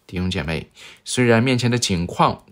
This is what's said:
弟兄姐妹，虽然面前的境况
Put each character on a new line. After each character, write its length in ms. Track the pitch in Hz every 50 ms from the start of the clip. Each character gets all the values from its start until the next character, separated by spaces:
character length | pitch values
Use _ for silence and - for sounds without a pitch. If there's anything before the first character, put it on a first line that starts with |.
| _
弟 120 | - - 90
兄 120 | 90 92
姐 120 | 90 92
妹， 300 | 78 76 80 76 - - _ - - - - _ -
虽 180 | - - - 127
然 180 | 120 117 113 117
面 120 | 135 127
前 140 | 120 123 120
的 80 | 120 120
境 300 | - - 98 85 87 87
况 360 | - - 170 135 - - _ _